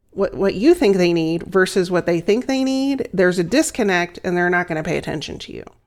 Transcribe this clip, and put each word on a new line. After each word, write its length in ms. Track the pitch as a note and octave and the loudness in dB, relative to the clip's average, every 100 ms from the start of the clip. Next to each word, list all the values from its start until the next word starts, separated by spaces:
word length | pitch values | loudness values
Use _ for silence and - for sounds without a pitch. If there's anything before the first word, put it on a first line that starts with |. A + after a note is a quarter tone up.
| _ | _
what, 220 | - F#3+ | -4 -4
what 200 | - G3 | 0 0
you 200 | F3 B3 | 2 4
think 220 | F4 G#3 G3 | 4 4 4
they 160 | F3 | 2
need 320 | E3+ D#3+ E3+ | 2 0 -2
versus 480 | - F#3+ F#3 G3+ F3+ | 0 0 2 0 0
what 140 | F3+ E3 | 0 0
they 160 | E3+ | 0
think 240 | E3 G#3+ B3+ | 0 0 0
they 180 | C4+ | -2
need, 460 | C4 C4 C4+ C4+ - | 0 0 0 -2 -2
there's 240 | F3+ F3+ F3 | 2 2 2
a 60 | |
disconnect 760 | F3 B3 D#4+ - G3+ F3 F3 - | 0 0 0 0 0 0 -2 -6
and 140 | - F3+ | -4 0
they're 120 | F3 | 2
not 180 | F3 F3+ | 0 0
gonna 160 | D#3+ | -4
pay 140 | D#3+ D3 | -2 -4
attention 420 | C#3 D3 - - | -4 -6 -8 -12
to 140 | - | -14
you. 100 | - - - | -14 -16 -20